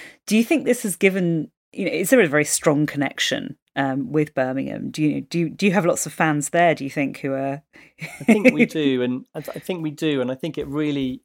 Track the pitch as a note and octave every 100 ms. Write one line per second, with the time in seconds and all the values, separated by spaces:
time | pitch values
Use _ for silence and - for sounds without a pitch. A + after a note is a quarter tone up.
0 | - - - A3 A#3 E4 - B3 G#3+ -
1 | G3 F#3+ F3 E3 - _ _ - F#3+ -
2 | F#3+ B3+ E3+ D3 D3 - E3+ C#3+ D3+ C#3
3 | C#3+ - - - - D3 _ - C#3 C3+
4 | C#3 D3+ D3+ - B2+ C3+ C3+ - - -
5 | D3+ C#3+ C3+ E3+ D#3+ D3 G3 F#3 E3+ F#3
6 | D#3+ - D#3+ D3 C#3+ E3+ F3 D3 C3+ -
7 | C#3 C#3+ C#3 C3+ C3+ C#3 - - - _
8 | E3 - D#3 G#3+ B3 D3 A#3+ E3 C#3+ B2+
9 | B2 B2+ - D#3 - E3 - F3+ D#3 C#3+
10 | D#3+ C#3 B2 C3 E3 D3 C#3 C#3+ D3+ C#3+
11 | C3 C3